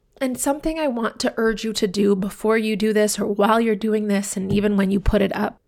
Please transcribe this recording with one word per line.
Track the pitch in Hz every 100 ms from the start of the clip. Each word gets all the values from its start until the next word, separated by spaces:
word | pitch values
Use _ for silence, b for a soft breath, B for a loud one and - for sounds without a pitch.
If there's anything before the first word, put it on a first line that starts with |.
| _ -
And | 262 247
something | 285 285 320 320
I | 294
want | 233 226 -
to | 254 -
urge | 226 214
you | 220
to | 208 208
do | 196 202 196
before | 196 - 220 226
you | 220 208
do | 220
this | 214 214 -
or | 226
while | 202 202 226
you're | 226 208
doing | 220 214 208
this | 196 196 190
and | 190
even | 202 208 202
when | 190
you | 196
put | - 208
it | 196 -
up | 214 -